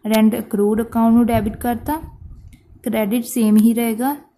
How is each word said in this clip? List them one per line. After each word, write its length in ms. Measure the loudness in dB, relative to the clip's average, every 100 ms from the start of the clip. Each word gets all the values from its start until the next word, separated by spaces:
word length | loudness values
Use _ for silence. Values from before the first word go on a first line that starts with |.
| -2
ਰੈਂਟ 300 | 2 2 2
ਅਕਰੂਡ 420 | -4 -2 0 0
ਅਕਾਊਂਟ 320 | -2 0 2
ਨੂੰ 120 | 4 2
ਡੈਬਿਟ 300 | 0 -2 -6
ਕਰਤਾ, 440 | -6 -6 -6 -8 -10 -20 -20 -20 -20 -20 _ -14
ਕ੍ਰੈਡਿਟ 420 | -6 -4 -2 -4 -4
ਸੇਮ 320 | -2 2 4
ਹੀ 160 | 4
ਰਹੇਗਾ। 420 | 2 -2 -4 -4 -6 -12